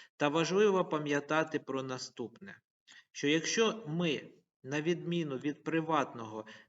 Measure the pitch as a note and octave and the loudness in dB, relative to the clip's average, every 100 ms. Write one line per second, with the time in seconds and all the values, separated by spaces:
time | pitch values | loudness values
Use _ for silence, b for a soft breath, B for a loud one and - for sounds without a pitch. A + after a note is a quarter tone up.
0 | B - D3 D#3 D#3 F#3+ G#3+ F#3+ F3 D#3 | B -2 0 2 2 4 6 4 2 0
1 | D3 C#3+ - D#3 D#3 C#3+ - C3+ C3 B2+ | 0 0 2 0 0 -2 -4 -4 -4 -6
2 | - - A2+ A#2 G2 - _ _ B B | -8 -10 -10 -12 -18 -20 _ _ B B
3 | B - C#3+ D#3 D#3+ - A3 - D3 E3 | B -2 2 2 2 2 2 2 -4 -2
4 | E3+ B2+ - - _ _ C3 D3 D#3 E3+ | 0 -2 -6 -18 _ _ -6 -2 0 -2
5 | D#3+ E3+ D3+ C3 C#3+ C#3+ - D#3+ D#3+ D#3 | -2 -2 -2 -2 -4 -4 -2 -2 2 2
6 | B2+ A#2+ A2 A2 B B | 0 -4 -10 -10 B B